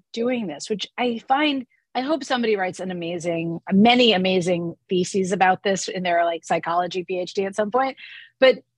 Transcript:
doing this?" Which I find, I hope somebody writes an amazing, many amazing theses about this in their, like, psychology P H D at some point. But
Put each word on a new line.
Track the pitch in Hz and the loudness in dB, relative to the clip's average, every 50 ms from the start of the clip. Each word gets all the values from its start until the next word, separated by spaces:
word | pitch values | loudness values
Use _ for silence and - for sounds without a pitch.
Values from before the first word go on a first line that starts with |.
| - _ | -12 _
doing | - 233 233 247 254 240 220 | -8 -4 -4 -2 -2 -4 -4
this?" | 170 147 143 - - | -8 -8 -10 -6 -6
Which | 220 185 - - _ | -6 -6 -6 -10 _
I | - 247 247 233 226 - | -4 -4 -2 -4 -4 -2
find, | - 269 277 311 302 277 269 233 - _ _ _ _ _ | 0 0 2 2 0 0 -2 -6 -10 _ _ _ _ _
I | 240 | -6
hope | 254 277 320 277 262 | -2 -2 -2 -4 -2
somebody | - 269 247 233 226 214 | -2 -2 0 2 0 0
writes | 190 185 185 - - | 0 0 -4 -4 -6
an | 185 185 | -8 -8
amazing, | 180 175 170 165 175 175 156 175 170 165 165 165 170 170 - - | -6 -6 -6 -6 -6 -4 -4 -4 -2 -2 -4 -4 -6 -8 -4 2
many | 190 196 208 233 247 247 247 226 202 | 4 6 6 6 6 6 6 6 4
amazing | 185 185 190 185 185 165 180 175 170 170 170 165 - _ _ | 4 2 2 2 2 2 0 0 0 -2 -6 -8 -12 _ _
theses | 190 180 180 - - 196 190 180 | -2 -2 0 0 -2 -2 -2 -2
about | 202 175 190 185 185 - - | 2 2 4 4 4 2 0
this | 202 196 180 - | -2 -2 -2 -4
in | - - 185 180 | -6 -6 -4 -2
their, | 180 170 170 170 | 0 2 2 2
like, | 170 170 165 - | 0 -2 -4 -4
psychology | - 170 165 - 165 170 175 180 175 180 185 170 | -2 -2 -2 -2 -2 0 0 -2 -2 -4 -6 -6
P | - 185 180 | -4 -4 -6
H | 180 175 - | -6 -4 -4
D | 202 196 | -4 -4
at | 196 196 | -2 -2
some | - 214 208 | -2 -4 0
point. | - 254 269 269 269 - - - - - - - _ _ | 0 0 0 0 -4 -8 -16 -20 -20 -20 -20 -20 _ _
But | 262 262 254 - - _ _ | 4 4 4 2 -4 _ _